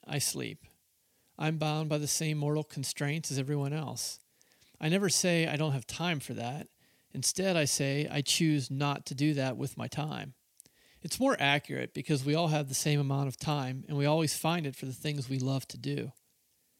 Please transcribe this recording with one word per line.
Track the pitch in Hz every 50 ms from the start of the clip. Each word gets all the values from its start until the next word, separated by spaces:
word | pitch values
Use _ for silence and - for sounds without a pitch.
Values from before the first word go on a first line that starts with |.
| - -
I | 143 143
sleep. | - - - 139 127 - - - - - _ _ _ _ _ _ _ _ _ _ _ _ _ -
I'm | 156 156 165 156
bound | 156 151 151 156 160 151
by | 151 151
the | 147 139
same | - - 160 156 151 151
mortal | 147 147 151 156 151
constraints | - - 147 131 - - - 151 143 151 165 151 -
as | 139 139
everyone | 131 135 147 143 139 139 147
else. | 156 151 123 123 123 - - - - - _ _ _ _ _ _ _ - _ _ -
I | - 156
never | 175 196 202 175
say | - - - 180 170 165 165
I | 156 143 143
don't | 156 156 135
have | 131 -
time | - - - 165 175 165 143
for | - - 123
that. | 113 117 120 135 151 - - _ _ _ _ _ _ _ _ -
Instead, | 135 127 - - 180 185 190 180 165
I | 147
say | 135 - - 143 139 139 147 151 -
I | 135 147
choose | 139 - - - 170 160 151 143 127 -
not | 135 135 143 143 143 151 - -
to | 147
do | 127 147 156 147
that | 139 131 131 123 123
with | 135 135 - -
my | 117 123
time. | - 147 147 156 139 120 101 135 - _ _ _ _ - - - _ _ _ _ _ _
It's | - 165 - -
more | 254 277 240 -
accurate | 139 143 143 147 - - 139 135 127 - -
because | 143 131 - 151 131 131
we | 143 147
all | 160 175 156
have | 151 151 147 135
the | 127
same | - - 151 147 143
amount | 139 135 139 139 139 135
of | 123 -
time, | - 156 151 147 131 127 131 135 - -
and | 151 143
we | 143
always | 147 156 165 160 143 - -
find | - 160 170 175 151
it | 139 127
for | - 139
the | 131 127
things | - - 151 147 143 127 127
we | 135 131
love | 127 131 135 135 - -
to | - 123
do. | 120 139 143 139 117 143 - _ _ _ _ _ _ _ _ _ _ _ _ _